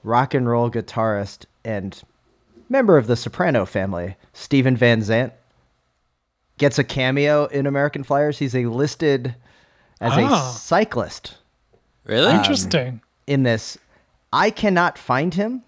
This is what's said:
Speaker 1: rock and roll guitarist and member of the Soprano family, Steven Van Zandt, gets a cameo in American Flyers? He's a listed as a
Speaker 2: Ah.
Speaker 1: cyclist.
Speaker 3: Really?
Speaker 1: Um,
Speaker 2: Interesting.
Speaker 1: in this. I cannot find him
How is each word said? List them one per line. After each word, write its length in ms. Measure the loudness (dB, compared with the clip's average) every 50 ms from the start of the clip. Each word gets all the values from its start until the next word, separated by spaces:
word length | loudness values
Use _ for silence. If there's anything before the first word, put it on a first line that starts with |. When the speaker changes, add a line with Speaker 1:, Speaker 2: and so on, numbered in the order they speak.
| _
Speaker 1:
rock 300 | 2 2 2 2 2 0
and 120 | -2 0 0
roll 220 | 0 0 0 0
guitarist 760 | -2 -6 -8 -6 -4 -2 -2 0 0 -2 -4 -6 -10 -20 -20 _ _ _ _
and 360 | -8 -6 -6 -6 -8 -12 -14 -20 _ _ _ _ _ _ _ _ _ _ -20 -10 _
member 280 | 0 0 4 6 4 4
of 100 | 4 2
the 80 | -2
Soprano 500 | -2 -2 -10 -6 -2 -2 0 2 0 0
family, 500 | 0 -2 -4 -4 -2 -4 -6 -6 -8 -10 _ _ _ _
Steven 420 | -20 -6 0 2 2 4 4 2 4
Van 240 | 4 4 4 4
Zandt, 320 | 2 0 0 0 0 -2 -6 _ _ _ _ _ _ _ _ _ _ _ _ _ _ _ _ _ _ _ _ _ _ _ _ _
gets 220 | 0 2 2 2
a 40 | -2
cameo 640 | -2 -2 -2 0 0 2 2 2 2 2 2 2
in 200 | 0 -2 -2 -2
American 380 | -2 0 0 -2 -2 -2 -6 -4
Flyers? 340 | -2 0 2 2 0 0 -2
He's 180 | -4 -2 0
a 100 | 0 -2
listed 680 | 0 0 0 -2 -2 -2 _ 0 0 0 0 -2 -6 -8 -10 _ _ _ _ _ _ _ _ _ _ _ _
as 140 | -4 0 2 2
a 40 | 2
Speaker 2:
Ah. 280 | 4 2 0 0 -2
Speaker 1:
cyclist. 840 | -8 -12 -4 0 0 0 0 0 -2 -6 -6 -6 -8 -16 _ -20 -20 _ _ _ _ _ _ _ _ _ _ _ _ _ _
Speaker 3:
Really? 260 | -4 -2 0 2 2
Speaker 1:
Um, 60 | 2 2
Speaker 2:
Interesting. 640 | 2 2 0 0 -2 -2 -2 -2 -2 -4 -10 -12 _ _ _ _ _ -2
Speaker 1:
in 160 | 0 2 2
this. 340 | 2 0 0 -4 -10 -18 -18 _ _ _ _ _ _ _ _ _ _
I 180 | 0 0 0 0
cannot 460 | 0 0 0 2 2 4 2 0 -2 -6
find 360 | -4 -2 -2 0 0 -2 -2
him 300 | -2 -4 -4 -6 -8 -12